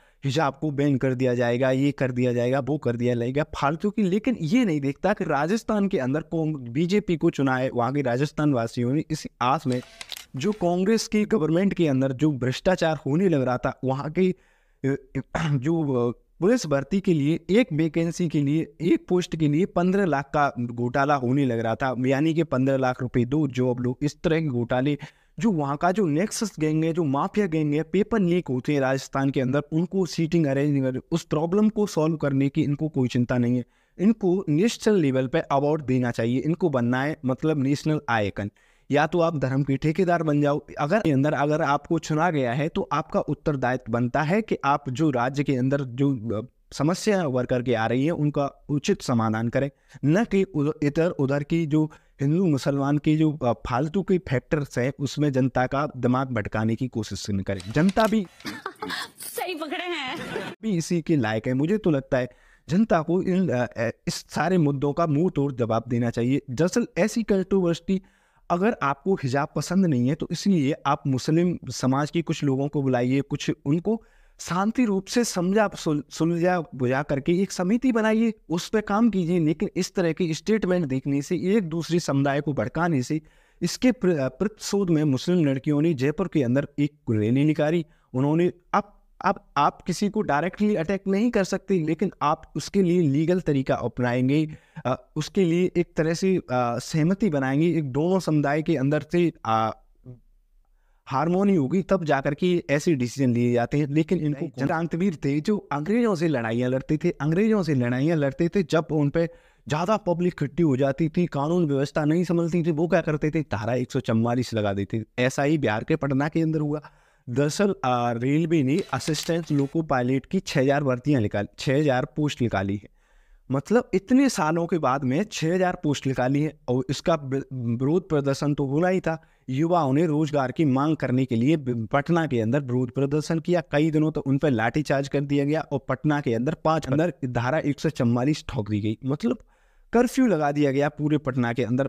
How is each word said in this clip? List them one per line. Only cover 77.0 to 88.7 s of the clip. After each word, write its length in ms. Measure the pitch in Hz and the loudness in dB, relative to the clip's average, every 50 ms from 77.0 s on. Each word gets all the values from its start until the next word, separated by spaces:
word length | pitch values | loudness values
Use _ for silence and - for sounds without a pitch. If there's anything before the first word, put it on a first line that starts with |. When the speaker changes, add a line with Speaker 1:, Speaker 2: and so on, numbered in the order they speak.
| 151 | 0
Speaker 1:
करके 400 | - 147 135 139 - 175 175 196 | -2 -4 -2 0 0 2 2 0
एक 100 | 185 - | -2 -2
समिति 400 | - 180 180 226 240 - 262 226 | -4 -2 0 0 0 0 0 0
बनाइए, 420 | 233 214 220 220 220 233 226 214 _ _ - | 2 2 2 2 2 2 0 -2 _ _ -6
उस 180 | 151 180 - - | -6 -6 -4 -2
पे 120 | - 214 | -2 -2
काम 300 | 208 - 202 208 233 233 | -2 0 0 2 2 2
कीजिए। 280 | 196 190 175 156 180 180 | 2 2 0 0 2 2
लेकिन 320 | 160 151 165 - 208 185 - | 2 2 0 0 -2 -4 -2
इस 180 | 170 180 - - | -4 -4 -4 -2
तरह 180 | 202 180 165 156 | 0 0 0 0
के 220 | - 190 160 160 | 0 -2 -2 -2
स्टेटमेंट 520 | - - - 214 214 208 180 185 180 170 | -4 -2 0 0 0 2 0 0 0 0
देखने 360 | 131 131 135 - 147 139 143 143 | 0 -2 -4 -2 -2 -2 -2 -2
से, 140 | - 185 | -2 -4
एक 320 | 165 - 185 202 233 190 160 | -2 0 2 2 2 0 0
दूसरे 320 | 156 170 156 - 160 175 | -4 -6 -4 0 -2 -2
समुदाय 400 | - - 143 139 139 143 139 147 | 0 0 0 2 2 2 0 0
को 120 | 143 156 139 | -2 -2 -2
भड़काने 500 | - 107 - - 160 170 175 165 131 123 | -2 -2 -2 -2 -2 0 0 0 0 0
से, 180 | - 151 156 - - _ _ _ _ _ - 175 | -2 -4 -6 -6 -10 _ _ _ _ _ -6 -6
इसके 300 | 175 - - - 254 233 | -6 -4 2 2 2 2
प्र-, 260 | - - 180 175 147 | 4 2 0 2 2
अ, 100 | 131 131 | 0 -2
प्रतिशोध 640 | - - 190 214 - - - - - 202 202 175 | -2 -2 -4 -4 -4 -6 -8 -2 -2 0 2 2
में 140 | 165 147 156 | 2 2 4
मुस्लिम 400 | 151 131 123 - 170 180 180 160 | 2 2 0 0 0 2 2 4
लड़कियों 380 | 139 135 135 - 151 147 143 151 | 2 2 0 0 0 0 2 2
ने 120 | 170 165 | 2 2
जयपुर 360 | 120 127 143 151 - 190 170 - | 2 0 -2 0 0 -4 0 0
के 100 | 160 131 | 0 2
अंदर 260 | 117 123 139 143 - - - | 2 2 0 0 -2 -2 -2
एक 140 | 143 151 _ _ - - | -2 -2 _ _ -4 -2
रैली 340 | 113 107 104 110 123 135 147 | 0 2 2 2 2 4 4
निकाली। 420 | 156 151 151 147 151 165 175 156 _ _ _ _ _ - | 2 2 2 0 0 0 -2 -2 _ _ _ _ _ -4
उन्होंने 380 | 127 135 143 156 165 175 175 - _ _ - | -2 0 2 2 2 2 0 0 _ _ -2